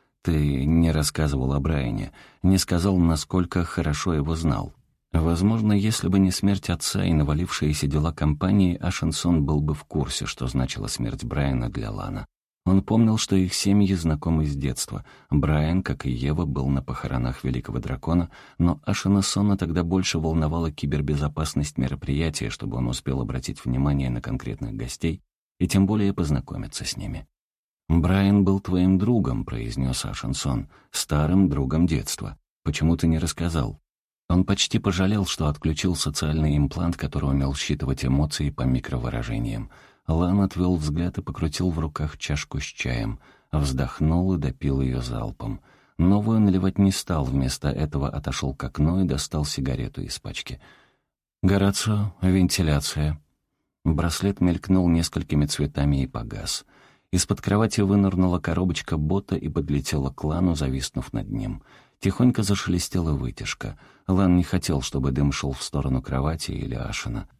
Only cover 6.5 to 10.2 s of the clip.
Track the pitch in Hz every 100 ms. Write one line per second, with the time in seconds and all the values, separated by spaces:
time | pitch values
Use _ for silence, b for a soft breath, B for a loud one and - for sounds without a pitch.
6.5 | 98 - 85 - 98 92 80 73 76 90
7.5 | - 76 76 73 76 78 78 76 73 92
8.5 | 101 92 87 87 - 82 76 87 85 71
9.5 | 76 73 73 - 78 65 -